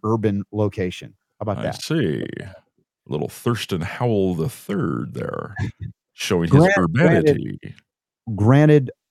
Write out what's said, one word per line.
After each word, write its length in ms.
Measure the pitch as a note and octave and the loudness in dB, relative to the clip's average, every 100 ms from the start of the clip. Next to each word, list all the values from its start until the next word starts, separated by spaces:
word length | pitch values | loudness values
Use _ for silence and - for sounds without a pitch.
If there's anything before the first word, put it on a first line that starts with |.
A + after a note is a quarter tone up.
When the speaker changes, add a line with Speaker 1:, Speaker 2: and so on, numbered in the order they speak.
Speaker 1:
urban 400 | A2 A2+ G#2+ G2+ G2+ | -2 0 0 -2 -4
location. 640 | G#2+ G#2 G#2+ F2+ - A#1 _ _ _ | -2 -2 -2 -6 -6 -16 _ _ _
How 40 | |
about 140 | G#2 F#2+ | -8 -6
Speaker 2:
I 40 | |
Speaker 1:
that? 180 | - - | -6 -8
Speaker 2:
see. 400 | - D#3+ F#2 B1 G1+ - | -4 -2 0 -2 -6 -10
A 120 | F#2+ - _ _ _ _ - | -14 -18 _ _ _ _ -10
little 220 | D2+ G2 | -6 -6
Thurston 520 | - B2+ A2+ - F2+ | -6 -4 -4 -4 -6
Howell 520 | E2 - B2 G#2 F#2+ | -6 -4 -2 0 0
the 140 | E2+ D#2+ | -2 -4
third 680 | - - G3 G2 B1 - | -8 -8 -4 -4 -4 -6
there, 400 | - - - - G#2 - - | -8 -8 -8 -10 -8 -8 -8
Speaker 1:
<laughs> 280 | G#2 - _ | -14 -16 _
Speaker 2:
showing 380 | - - F2+ E2+ | -12 -2 0 4
his 80 | C#3 | 6
Speaker 1:
Grant-, 320 | F3+ G3 E3+ | 6 4 0
granted, 380 | D3 E3 E3+ D#3 C#3 | 2 4 4 4 0
Speaker 2:
urbanity. 220 | - - - - _ _ _ _ - | -4 -10 -16 -20 _ _ _ _ -10
Speaker 1:
granted, 560 | G2 G#2 C#3 D3+ D3+ B2+ - _ | 0 4 6 8 6 4 -6 _